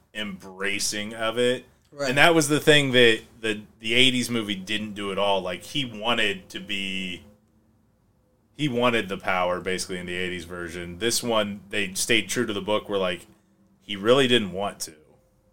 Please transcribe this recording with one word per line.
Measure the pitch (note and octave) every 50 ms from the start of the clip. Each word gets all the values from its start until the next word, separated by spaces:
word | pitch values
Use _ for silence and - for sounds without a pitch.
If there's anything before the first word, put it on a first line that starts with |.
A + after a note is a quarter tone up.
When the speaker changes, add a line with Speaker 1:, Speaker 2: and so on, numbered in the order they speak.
| _ _ -
Speaker 1:
embracing | G#2+ G#2+ G2+ F#2 F#2 - F#2+ F#2 F#2 G2 G2 G2+ G#2 - - G#2+ G#2 G#2 G#2+ A2+
of | A2+ A2+ A2+ A2 A#2+
it. | B2 B2 B2+ B2+ - - _ _ _ _ -
Speaker 2:
Right. | C#3+ C#3 B2+
Speaker 1:
And | B2+ C#3+
that | D3+ F3 E3
was | E3 D3 C#3
the | D3+ C#3
thing | - D#3 D3 D3 C#3+ C3+
that | B2 B2+ A#2+ A2+ A2 G#2+ - - - -
the, | A2 A2 G#2 G#2 G#2 - _ _
the | A2+ A2+ A#2
eighties | B2 C3 C3 B2+ B2+ A#2+ A2+
movie | A#2+ A#2 G#2+ G#2 G#2
didn't | F#2+ F#2 G#2+ G#2+ G#2 G#2+ G#2+ G2
do | G#2 G2+ G2 F#2+
at | F#2+
all. | G2+ G2+ G2 F#2+
Like, | F2+ F2+ F2+ F2 -
he | - - D3+ C3+
wanted | A#2+ A2 G#2 G#2 A#2 A#2+ A2+ A2 G2+ G2 F#2 - -
to | - G#2+
be, | F#2 G2+ G2+ G2 G2 F#2+ F#2+ F#2+ F#2+ F#2 F2 E2 - - - _ _ _ _ _ _ _ _ _ _ _ _ _ _ _ _ _ _ _ _ _ _ _ _
he | - D3+ C#3+
wanted | A#2+ A#2+ A#2+ B2 A#2 A2+ G2+ F#2
the | G2 F#2
power, | - G2+ F#2+ F#2 F2+ F2+ F2+ F2+
basically, | F2+ F#2+ F#2 F2+ - - F#2 F2+
in | F2
the | F2 F2+
eighties | F2+ F#2 F2+ F2+ F2 E2
version. | E2+ F2+ F2 F2 E2 E2+ F2+ F2 F2 F2 F2
This | A2 A#2 A2+ - -
one, | A#2+ A2+ A2 G#2 G#2 G2+ G2+ - -
they | G#2+ G#2+ G2 F#2 F#2+
stayed | - - - A#2 A2 F#2+ F#2+
true | - B2+ A#2
to | A2 G#2
the | G2+
book | F#2 G2+ G#2+ G#2 - -
where, | G2+ G2
like, | F#2 F2+ F2+ F2 - - _ _ _ _ _ _ _ _ _ _
he | _ - G#2
really | G2 G2 A2+ B2+ C#3+ C3+ A#2+
didn't | B2 A#2 G#2 F2+
want | F2 F#2+ G2+ G2 F2 -
to. | - E2+ D#2 D2+ _ _ _ _ _ _ _ _ _ _